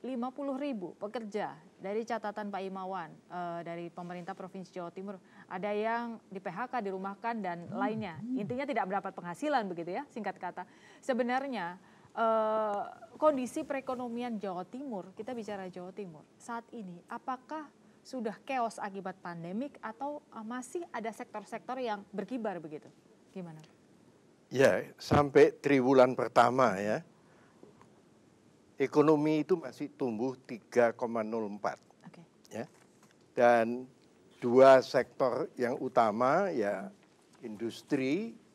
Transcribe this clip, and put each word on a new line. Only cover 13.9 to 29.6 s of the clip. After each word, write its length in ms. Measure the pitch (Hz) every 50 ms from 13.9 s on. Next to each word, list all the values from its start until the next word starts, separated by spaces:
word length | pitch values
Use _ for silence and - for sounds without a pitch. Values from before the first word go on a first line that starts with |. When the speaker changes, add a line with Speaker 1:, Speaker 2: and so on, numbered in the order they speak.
| 262 240 254 240 233 240 247 247 233 202
Speaker 1:
Jawa 240 | 208 196 180 180 180
Timur, 480 | - - 254 294 277 226 190 170 190 190
kita 240 | - 214 262 254
bicara 320 | 233 214 214 208 190 190 185
Jawa 240 | 180 185 180 180 190
Timur, 320 | - 208 175 160 147 - _ _ _
saat 240 | - - 233 233 233 - -
ini 240 | 240 208 185 175 170 - _ 233
apakah 560 | 277 _ - 254 254 - - 302 311 302 - _ _ _ - - _
sudah 320 | _ - - 262 214 220 185 -
chaos 400 | - - 269 254 233 226 - -
akibat 400 | - 208 190 196 180 190 180 -
pandemik 560 | - 180 175 170 160 170 185 220 277 285 - - -
atau, 400 | 220 220 - - 285 294 - - _ -
eh, 80 | 226
masih 400 | 220 214 240 254 247 - - 359 339 -
ada 240 | - 240 214 226 214
sektor-sektor 640 | - 247 226 - 214 202 - 233 214 - - 247
yang 240 | 262 254 233 208 202 196 -
berkibar 480 | - 196 214 202 254 254 214 220 185
begitu? 320 | 175 160 156 151 143 - - - - _ - - _ _ _
Gimana? 320 | - 190 180 170 160 156 156 - _ _ _ _ - _ - - _ _ _ _ _ _ _
Speaker 2:
Ya, 320 | _ - 127 139 113 92 107 - - -
sampai 560 | - - - 147 147 147 143 135 151 147 160
triwulan 640 | - - - 147 143 135 123 127 139 131 127 127 123
pertama 640 | - 123 113 - 127 117 120 123 131 131 113 95 95
ya, 240 | 104 104 110 156 170 - - - _ - - - - - _ _ - - - - - - - - _ - _ _ _ _ _ _ _ _ _ _ _ _ _ -
ekonomi 640 | 139 127 - 151 147 156 156 147 151 156 156 151 147
itu 160 | - 190
masih 320 | 170